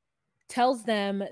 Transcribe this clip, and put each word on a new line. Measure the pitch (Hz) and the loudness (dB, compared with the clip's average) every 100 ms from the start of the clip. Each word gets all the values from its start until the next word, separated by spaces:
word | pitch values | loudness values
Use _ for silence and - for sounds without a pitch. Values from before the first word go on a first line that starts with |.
| _ _ _ _ - | _ _ _ _ -8
tells | - 247 254 | 2 2 2
them | 220 214 202 196 196 | -2 -2 0 -4 -6